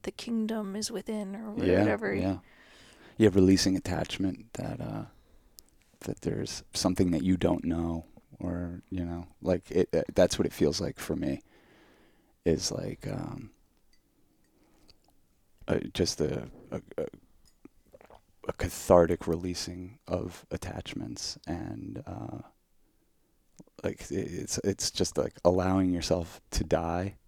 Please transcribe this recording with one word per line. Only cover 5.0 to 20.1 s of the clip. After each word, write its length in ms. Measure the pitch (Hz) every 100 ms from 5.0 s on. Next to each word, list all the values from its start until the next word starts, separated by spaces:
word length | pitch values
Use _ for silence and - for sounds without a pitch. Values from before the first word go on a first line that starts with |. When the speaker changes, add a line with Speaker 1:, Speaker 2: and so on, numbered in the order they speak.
| - - _ - _ - - _ _ _
Speaker 2:
that 200 | - -
there's 400 | - - - - -
something 340 | - 95 92 92
that 140 | 80
you 120 | 92
don't 300 | 90 90 80
know, 400 | 80 82 85 82 - - _ -
or, 440 | 92 87 87 87 _
you 120 | -
know, 220 | 87 85 85 _
like, 300 | - 87 -
it, 180 | 92 -
uh, 120 | 80 -
that's 240 | - 87 -
what 80 |
it 80 | 82
feels 260 | - 78 78
like 200 | - -
for 160 | -
me, 260 | 85 73 67 _ _ _ _ _ _ _ _ _ _
is, 260 | 85 78 -
like, 360 | - - - -
um, 420 | 95 - - 110 _ _ _ _ _ _ _ _ _ _ _ _ _ - - _ _ _ _ _ _ -
uh, 120 | - -
just 280 | - 87 -
a, 260 | 76 67 62 - -
a, 100 | - - -
a, 60 | 76 - _ _ _ _ - _ _ - - - _ _ -
a 40 |
cathartic 720 | - 87 - - 90 85 85 -
releasing 680 | 85 90 87 - 90 92 117
of 380 | -